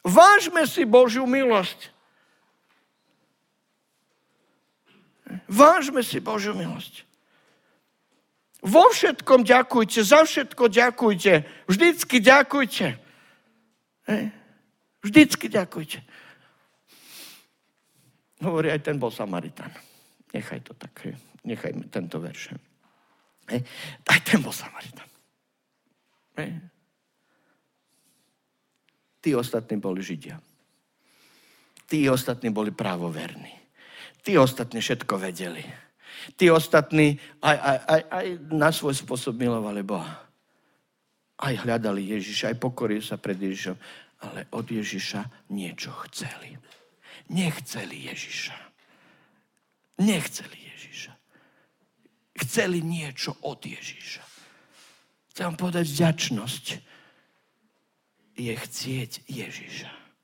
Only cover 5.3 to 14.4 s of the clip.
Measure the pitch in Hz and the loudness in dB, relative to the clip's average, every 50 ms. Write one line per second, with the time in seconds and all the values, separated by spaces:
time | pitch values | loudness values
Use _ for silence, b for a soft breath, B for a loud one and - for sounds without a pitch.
5.3 | - 185 - - 190 214 285 311 349 370 277 277 294 269 226 - - 127 - - | -16 -16 -10 -4 6 8 8 8 8 6 0 -2 -2 -2 -2 -2 -6 -6 -6 -4
6.3 | 214 214 196 208 196 190 170 165 - - - - - - - _ _ _ _ _ | -6 -4 -4 -6 -6 -6 -8 -8 -10 -12 -14 -16 -18 -20 -20 _ _ _ _ _
7.3 | _ _ _ _ _ _ _ _ _ _ _ _ _ _ _ _ _ _ _ _ | _ _ _ _ _ _ _ _ _ _ _ _ _ _ _ _ _ _ _ _
8.3 | _ _ _ _ _ - - 190 208 320 370 494 440 - - 359 269 - - - | _ _ _ _ _ -10 -4 6 6 8 8 8 6 6 2 0 0 -2 4 6
9.3 | 262 254 233 190 247 254 247 - - 247 220 185 - 226 214 190 294 302 320 311 | 6 6 8 8 6 6 6 2 2 0 0 2 0 0 6 8 8 8 8 6
10.3 | - 302 269 - - - 247 233 190 233 240 247 240 - 247 220 202 170 - 196 | 2 -4 -4 -4 0 2 2 4 4 4 2 2 0 2 2 2 2 4 4 4
11.3 | 180 151 147 B B B B - 185 202 339 349 311 349 - - 247 247 190 254 | 4 4 2 B B B B -2 2 4 4 4 4 2 -4 0 0 6 8 8
12.3 | 262 285 269 - 285 285 262 - - - 202 147 127 120 b b b b b b | 8 8 6 2 0 -2 -2 -2 -2 -4 -4 -4 -4 -8 b b b b b b
13.3 | b b b b b b _ _ _ _ _ _ _ _ _ - 214 208 - 214 | b b b b b b _ _ _ _ _ _ _ _ _ -4 -4 -4 -4 -6
14.3 | - - | -10 -12